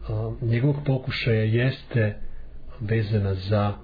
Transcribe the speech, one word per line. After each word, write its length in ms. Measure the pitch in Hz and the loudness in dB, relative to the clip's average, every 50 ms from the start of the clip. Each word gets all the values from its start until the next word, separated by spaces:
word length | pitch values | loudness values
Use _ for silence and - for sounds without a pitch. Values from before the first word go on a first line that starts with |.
| - - | -6 -4
a, 260 | 113 107 110 113 113 - | -4 -2 -2 -4 -4 -4
njegovog 340 | 123 117 113 120 123 147 143 143 147 | 0 0 2 2 4 2 2 0 0
pokušaja 580 | 143 135 131 - - 117 - - 123 113 110 110 | 0 0 0 0 -4 -4 -2 0 2 2 4 4
jeste 720 | 110 110 120 120 131 131 - - - - 120 110 107 104 - - - - - - - - - - - - - | 4 4 4 2 2 0 -2 -8 -2 0 2 2 2 0 -2 -6 -6 -6 -6 -10 -10 -12 -12 -12 -12 -10 -8
vezana 540 | 110 104 110 113 107 101 113 107 98 98 95 | -2 0 0 0 2 2 2 2 2 2 0
za 400 | 92 95 98 107 104 101 104 101 - | -2 0 0 2 2 4 2 0 -4